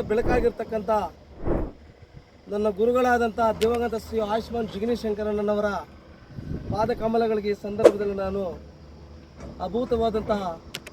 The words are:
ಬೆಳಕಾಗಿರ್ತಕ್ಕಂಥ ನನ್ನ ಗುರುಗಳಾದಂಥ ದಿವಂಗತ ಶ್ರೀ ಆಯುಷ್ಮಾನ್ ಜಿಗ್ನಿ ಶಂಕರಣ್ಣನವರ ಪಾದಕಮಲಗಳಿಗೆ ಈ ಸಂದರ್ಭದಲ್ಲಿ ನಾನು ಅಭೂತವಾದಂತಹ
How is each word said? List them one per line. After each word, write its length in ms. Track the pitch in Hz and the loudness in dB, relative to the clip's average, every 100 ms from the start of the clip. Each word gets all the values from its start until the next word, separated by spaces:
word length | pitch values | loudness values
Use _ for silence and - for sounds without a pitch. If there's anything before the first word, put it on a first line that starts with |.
| 196 | 2
ಬೆಳಕಾಗಿರ್ತಕ್ಕಂಥ 800 | 214 - 247 233 214 226 220 208 214 180 - - - - - - - - - - - - - - | 2 4 4 4 0 -4 -4 0 0 0 -8 -20 -6 -2 0 -2 -10 -20 -20 -20 -20 -20 -20 -6
ನನ್ನ 160 | 208 214 190 | -2 0 2
ಗುರುಗಳಾದಂಥ 600 | 233 247 247 240 233 233 226 202 | 2 4 4 4 2 2 2 2
ದಿವಂಗತ 340 | 214 233 233 220 | 2 2 -2 -4
ಶ್ರೀ 160 | - 226 208 | -4 -2 0
ಆಯುಷ್ಮಾನ್ 360 | 220 214 233 214 | 0 -2 -4 -4
ಜಿಗ್ನಿ 220 | 196 226 233 | -4 -2 -2
ಶಂಕರಣ್ಣನವರ 680 | 226 208 214 208 208 208 208 190 147 - - - - - - - - | -2 -2 -2 0 0 0 0 -2 -8 -16 -20 -20 -18 -14 -8 -8 -4
ಪಾದಕಮಲಗಳಿಗೆ 760 | - 226 233 220 226 226 214 208 | 0 0 0 0 2 2 2 0
ಈ 20 | 202 202 | -2 -4
ಸಂದರ್ಭದಲ್ಲಿ 500 | 208 220 202 202 196 | 6 6 6 0 -2
ನಾನು 220 | 190 196 185 151 - - - - - - - - - - 180 | -4 -4 -6 -8 -14 -20 -20 -20 -20 -20 -20 -16 -14 -8 -4
ಅಭೂತವಾದಂತಹ 760 | 214 247 233 226 214 202 208 185 165 - - - | -2 0 0 0 0 0 -2 -2 -8 -12 -14 -14